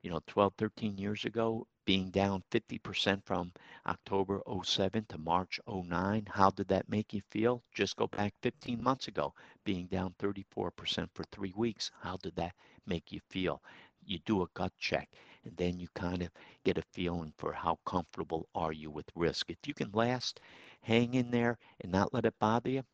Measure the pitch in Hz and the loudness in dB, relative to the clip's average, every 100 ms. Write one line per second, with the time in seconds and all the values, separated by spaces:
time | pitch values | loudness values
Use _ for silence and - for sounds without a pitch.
0 | - 85 - - 101 - 110 - 110 98 | -4 -6 -2 2 2 4 -4 -2 -6 -4
1 | 98 104 123 113 113 113 - _ - 95 | -4 -4 -4 -2 -2 -2 -8 _ 2 2
2 | 92 95 98 98 - 110 - 120 - 95 | 2 2 4 2 0 -2 -2 -10 -6 -2
3 | - 101 - 92 90 - - - - 90 | 0 0 0 -4 -4 -10 -20 -10 -6 -6
4 | - 98 98 98 - 95 87 - 95 113 | -2 0 0 -2 -2 -6 -2 0 2 0
5 | 107 80 80 87 92 - - 101 90 85 | -4 -8 2 2 2 -8 -6 -6 -2 0
6 | 95 110 104 104 98 95 95 95 - 104 | 2 0 -2 6 6 6 2 2 2 -2
7 | 107 104 - 110 113 123 _ - 98 - | 0 -6 -4 0 2 2 _ -2 0 2
8 | 90 - 104 - 123 - - 120 120 135 | -2 0 -2 0 -4 -4 -6 -2 0 0
9 | - 95 71 - - - - 95 90 92 | -2 -2 -2 -4 -20 -10 -4 -4 -2 -2
10 | 92 92 101 98 101 - 104 - - - | -2 -2 -4 -4 -8 -6 -6 -4 -6 -4
11 | 85 - - - 98 95 117 104 - - | -4 -8 -12 -8 -8 -2 -2 -2 -8 -8
12 | - 92 92 85 87 - - - - 87 | -8 -8 -6 -4 -6 -6 -20 -20 -6 -6
13 | - 95 _ 95 90 71 - - - _ | -4 -14 _ -2 -2 -2 -8 -20 -20 _
14 | - 87 - 104 87 - 90 _ - - | -8 -8 0 2 2 -2 -4 _ -2 0
15 | - - - - - 80 87 90 87 - | -2 -18 -20 -18 -16 -2 -2 0 -6 -6
16 | 90 90 87 - - - - 90 - - | -2 -2 -4 -8 -20 -4 0 0 -4 -4
17 | 87 87 80 - 78 78 85 82 - 92 | -2 -2 -6 -6 -6 -2 0 0 0 -2
18 | 80 - 78 80 85 - 80 78 78 76 | -2 -8 -4 -4 -4 -4 -4 -4 -8 -10
19 | - - 82 - - 82 - 147 110 104 | -10 0 0 0 -6 -8 -8 -6 -2 0
20 | 117 127 - - - - - - - 113 | 2 0 -4 -10 -18 -20 -20 -14 4 4
21 | 120 127 123 120 117 117 - _ 92 92 | 6 2 2 2 2 0 -8 _ 2 4
22 | 98 123 113 - 107 117 117 131 131 | 4 4 2 4 2 2 2 -4 -4